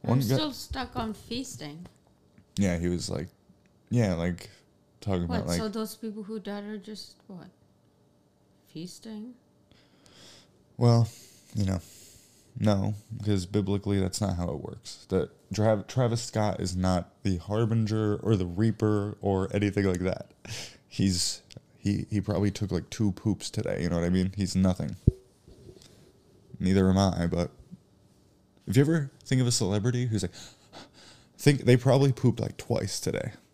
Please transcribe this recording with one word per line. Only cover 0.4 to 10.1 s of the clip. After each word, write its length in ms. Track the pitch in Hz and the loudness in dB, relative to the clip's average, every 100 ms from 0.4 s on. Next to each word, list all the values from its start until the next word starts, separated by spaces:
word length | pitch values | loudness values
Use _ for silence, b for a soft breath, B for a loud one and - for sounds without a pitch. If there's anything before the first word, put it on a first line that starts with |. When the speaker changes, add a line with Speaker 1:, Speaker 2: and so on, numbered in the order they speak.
| 302 | 0
Speaker 2:
stuck 440 | 240 - 269 240 247 | -6 -10 -8 -6 -6
on 180 | 220 | -6
feasting. 720 | 208 - 233 254 - 151 151 175 _ _ _ _ _ _ - | -8 -10 -10 -8 -12 -14 -14 -18 _ _ _ _ _ _ -2
Speaker 1:
Yeah, 200 | 98 87 | 0 0
he 80 | 87 | -2
was 220 | 87 - | -2 -4
like, 180 | 90 78 _ _ _ _ _ _ | -8 -8 _ _ _ _ _ _
yeah, 240 | 120 107 82 | 0 2 0
like, 340 | 85 87 - - _ _ _ _ | -2 -4 -12 -20 _ _ _ _
talking 260 | - 92 85 | -4 -2 0
Speaker 2:
What, 100 | 85 | -2
Speaker 1:
about, 100 | - | -2
like 80 | 87 | -2
Speaker 2:
so 100 | 214 | -2
those 260 | 220 220 - | -6 -8 -10
people 280 | 226 208 | -12 -12
who 160 | 202 220 | -10 -10
died 240 | 196 202 | -10 -12
are 140 | 202 214 | -10 -14
just, 380 | 202 214 - _ - | -14 -16 -18 _ -20
what? 200 | 180 185 _ _ _ _ _ _ _ _ _ _ _ _ | -20 -20 _ _ _ _ _ _ _ _ _ _ _ _
Feasting? 600 | 151 175 - 226 214 233 240 _ _ _ B B B B | -16 -16 -16 -16 -14 -14 -18 _ _ _ B B B B